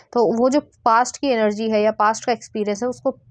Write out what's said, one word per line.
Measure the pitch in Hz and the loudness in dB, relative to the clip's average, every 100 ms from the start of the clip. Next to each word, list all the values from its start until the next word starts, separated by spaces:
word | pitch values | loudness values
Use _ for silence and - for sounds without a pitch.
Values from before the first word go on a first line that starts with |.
| _ | _
तो | 240 220 226 | 0 0 2
वो | 254 | 2
जो | 285 294 _ - | 0 -2 _ 2
पास्ट | 226 226 - | 2 0 -4
की | 285 | -2
एनर्जी | 233 214 208 220 | 0 0 -2 -2
है | 214 | 0
या | 214 | 0
पास्ट | 220 214 - - | 2 0 0 -4
का | |
एक्सपीरियंस | 226 - 220 208 202 | -4 -6 -6 -4 -4
है | 247 | -6
उसको | 247 269 254 _ | -4 -6 -6 _